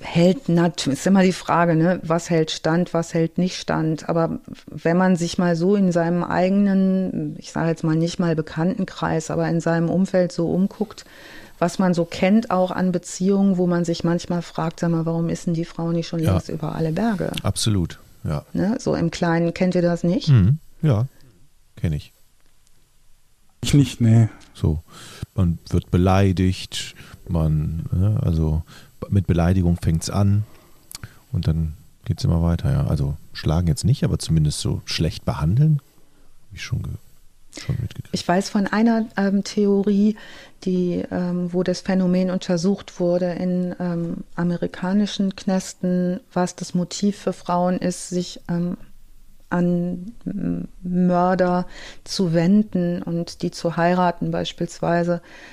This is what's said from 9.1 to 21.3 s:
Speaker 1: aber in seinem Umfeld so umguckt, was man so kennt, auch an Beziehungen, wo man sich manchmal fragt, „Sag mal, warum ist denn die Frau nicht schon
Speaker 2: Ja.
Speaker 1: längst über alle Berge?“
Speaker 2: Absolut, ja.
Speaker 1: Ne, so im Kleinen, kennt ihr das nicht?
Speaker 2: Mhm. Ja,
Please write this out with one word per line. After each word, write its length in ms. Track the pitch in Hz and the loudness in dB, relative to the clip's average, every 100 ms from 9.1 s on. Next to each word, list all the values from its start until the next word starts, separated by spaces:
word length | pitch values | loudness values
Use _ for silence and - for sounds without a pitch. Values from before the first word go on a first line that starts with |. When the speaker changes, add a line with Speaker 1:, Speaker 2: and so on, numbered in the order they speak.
| 160 - | -2 -2
Speaker 1:
aber 160 | 156 160 | -2 0
in 100 | 170 | 0
seinem 300 | 170 170 165 | 0 0 2
Umfeld 420 | 170 190 185 175 | 0 2 2 0
so 180 | - 165 | 0 0
umguckt, 540 | 170 196 - 208 - - - - - - - | 2 0 -2 -8 -8 -20 -20 -20 -20 -14 -4
was 200 | 170 - | -2 0
man 120 | 185 | 2
so 120 | 175 | 2
kennt, 480 | 170 - 190 214 233 | -2 0 2 2 2
auch 180 | 185 185 | 0 0
an 220 | - 185 | 0 0
Beziehungen, 640 | 175 - - 185 196 196 180 | -2 -4 -2 0 4 4 2
wo 100 | 180 | 2
man 180 | 175 | 2
sich 200 | 170 170 | 0 0
manchmal 380 | 165 170 - 175 | 0 -2 -2 -6
fragt, 360 | - - 160 - | -6 -6 -6 -2
„Sag 140 | 170 | -2
mal, 140 | 165 165 | 0 0
warum 220 | 165 165 | -2 -2
ist 200 | 165 - | -2 -2
denn 60 | |
die 100 | 165 | -4
Frau 260 | 165 - 165 | -4 -6 -2
nicht 160 | 170 165 | -2 -4
schon 140 | 170 | -2
Speaker 2:
Ja. 120 | 160 | 0
Speaker 1:
längst 180 | 165 - | 0 -2
über 260 | 160 156 - | -8 -6 -2
alle 160 | 160 | -2
Berge?“ 400 | 165 233 185 - - | 0 -2 -2 -4 -4
Speaker 2:
Absolut, 560 | 104 - 113 101 80 - - - | -4 -2 0 0 -2 -8 -20 -12
ja. 220 | 80 73 - | -6 -6 -6
Speaker 1:
Ne, 240 | 170 185 - | -4 -2 -2
so 160 | - | -2
im 160 | 151 170 | -2 -2
Kleinen, 440 | - 170 165 170 | -2 0 0 0
kennt 200 | - 185 | 0 0
ihr 80 | 180 | 2
das 220 | 170 170 | 0 0
nicht? 240 | 170 220 170 | 0 0 4
Speaker 2:
Mhm. 320 | 123 92 156 - - | 6 6 2 -4 -4
Ja, 240 | 156 104 131 - - | 0 2 0 -6 -20